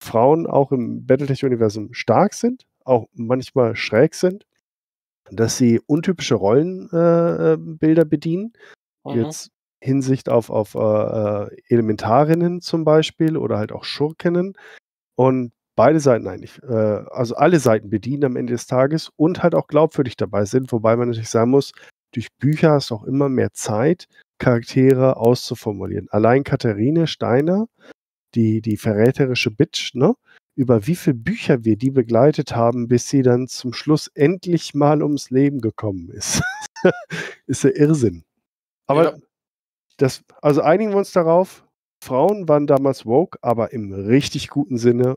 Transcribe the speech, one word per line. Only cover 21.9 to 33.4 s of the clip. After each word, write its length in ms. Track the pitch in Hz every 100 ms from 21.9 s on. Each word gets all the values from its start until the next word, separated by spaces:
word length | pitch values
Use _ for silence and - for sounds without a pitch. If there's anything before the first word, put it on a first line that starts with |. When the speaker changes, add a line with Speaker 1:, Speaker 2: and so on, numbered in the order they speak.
| _ _
Speaker 1:
durch 160 | 120 - _
Bücher 340 | 143 156 160
hast 180 | 143 -
du 60 | 110
auch 80 |
immer 240 | - 135 139
mehr 240 | 127 101
Zeit, 540 | - - 107 147 180 - _ _ -
Charaktere 800 | 131 117 - 135 131 131 131 -
auszuformulieren. 920 | 117 123 - 120 113 101 95 95 -
Allein 340 | 104 110 135
Katharine 640 | 139 139 120 101 123 165 160
Steiner, 640 | - 107 127 156 196 226 _ - _ _ _ _
die, 260 | 117 110 110
die 160 | 110 104
verräterische 760 | 117 104 120 - 131 120 117
Bitch, 440 | 107 160 - -
ne? 200 | 120 165 254 _ _ _ -
Über 320 | 127 113 107
wie 80 | 175
viel 180 | 170
Bücher 500 | 120 135 233 - 127
wir 120 | 113 104
die 160 | 131
begleitet 640 | 135 110 113 147 151 135 117
haben, 320 | 117 123 117
bis 200 | 120 -
sie 140 | 139
dann 240 | 123 123